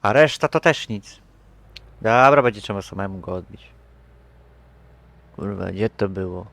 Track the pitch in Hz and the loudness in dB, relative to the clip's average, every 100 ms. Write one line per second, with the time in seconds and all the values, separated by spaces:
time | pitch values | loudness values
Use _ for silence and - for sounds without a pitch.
0 | 104 117 151 - 156 160 175 147 - 107 | 2 4 4 2 -4 0 0 -2 -4 -12
1 | - - _ _ _ - - - - - | -12 -20 _ _ _ -20 -20 -20 -20 -8
2 | 110 120 131 143 123 104 - 101 95 95 | 0 6 6 6 4 -2 -8 -8 -8 -10
3 | 98 95 87 92 87 - - _ _ - | -8 -10 -10 -10 -10 -20 -20 _ _ -20
4 | _ - _ _ _ _ _ _ _ - | _ -20 _ _ _ _ _ _ _ -20
5 | _ - _ - 98 98 92 92 107 _ | _ -20 _ -12 -8 -8 -8 -4 -4 _
6 | 101 95 92 90 87 | -6 -4 -8 -10 -14